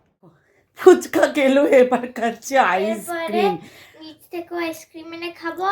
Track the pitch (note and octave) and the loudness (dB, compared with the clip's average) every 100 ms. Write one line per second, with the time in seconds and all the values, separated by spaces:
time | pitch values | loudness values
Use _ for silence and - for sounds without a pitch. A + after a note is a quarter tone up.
0 | _ _ F#3 _ _ _ _ - F#4 F4+ | _ _ -20 _ _ _ _ 2 6 6
1 | - D#4+ C#4+ D4 C4+ C4+ D4 C4+ B3 A#3+ | 4 0 0 2 2 2 4 6 4 0
2 | B3 - A3+ - - C4+ G3 F#3 G#3+ - | -6 -6 -6 -6 -2 0 2 0 -2 -6
3 | - E4+ E4 F4 G4 E4 D#4 - - - | -8 -8 -4 0 0 -2 -10 -20 -20 -20
4 | D#4 D4+ _ F4 E4+ F4 E4 D#4+ - E4 | -20 -20 _ -12 -10 -8 -8 -10 -16 -20
5 | E4 E4 E4+ E4+ E4 E4 F#4+ | -18 -14 -14 -12 -12 -6 -4